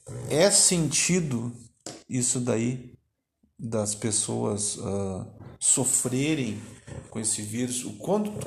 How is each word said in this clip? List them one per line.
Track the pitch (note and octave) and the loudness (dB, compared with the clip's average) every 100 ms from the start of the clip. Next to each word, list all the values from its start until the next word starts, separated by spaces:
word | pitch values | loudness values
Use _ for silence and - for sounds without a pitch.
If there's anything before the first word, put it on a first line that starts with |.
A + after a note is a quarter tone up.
| - A#2+ B2 | -14 -10 0
é, | C#3+ G3 | 4 6
é | |
sentido | G3 - F3+ D3 - - F3+ D3+ A#2 A#2+ A#2+ - _ - - - | 6 6 4 2 2 4 2 2 -2 -2 -8 -16 _ -16 -16 -4
isso | B2+ A#2+ B2+ | 0 2 2
daí | B2 A2+ A#2+ C3 - - _ _ _ _ _ - | 2 2 0 -2 -8 -20 _ _ _ _ _ -10
das | A2+ A2+ G#2 | -4 0 0
pessoas, | - A2+ - - A#2 A#2 G#2 - - | 0 0 0 0 -2 0 -2 -2 -4
ah, | - G2 F#2+ F#2 - - - - | -4 -2 -2 -6 -10 -14 -20 -2
sofrerem | - - B2 - B2 B2+ D3 D#3 A#2+ G2+ G#2 - - - - | 2 2 4 2 2 2 2 0 -2 -4 -10 -18 -16 -16 -10
com | A2+ | -4
esse | A2 - | -2 -2
vírus? | G#2+ A2+ B2 - - | -4 -4 -2 -4 -6
O, | G#2+ | -6
quando, | D#3+ G#3 G#3 - | 0 0 0 -4